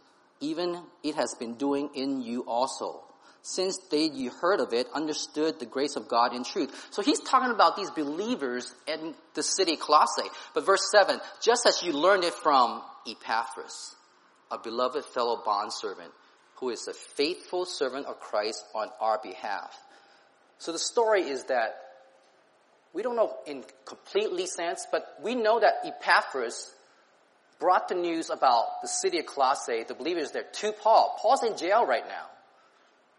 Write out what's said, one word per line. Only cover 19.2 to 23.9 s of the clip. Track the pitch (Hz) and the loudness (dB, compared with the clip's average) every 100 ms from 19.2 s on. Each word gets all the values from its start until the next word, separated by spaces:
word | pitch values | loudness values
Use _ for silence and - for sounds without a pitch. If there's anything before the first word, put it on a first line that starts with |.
| 107 87 110 95 - - - - _ _ _ _ _ _ | -2 -10 -6 -6 -8 -16 -20 -20 _ _ _ _ _ _
So | - | -10
the | 165 | -6
story | - - 220 208 143 | -2 2 4 4 2
is | 131 | -4
that | - 127 110 - - - - _ _ _ _ _ _ _ _ | -2 0 0 -4 -16 -20 -20 _ _ _ _ _ _ _ _
we | 160 | -6
don't | 240 233 | -2 2
know | 208 - - | 0 0 -10
in | 139 - - | -12 -12 -18
completely | - | -18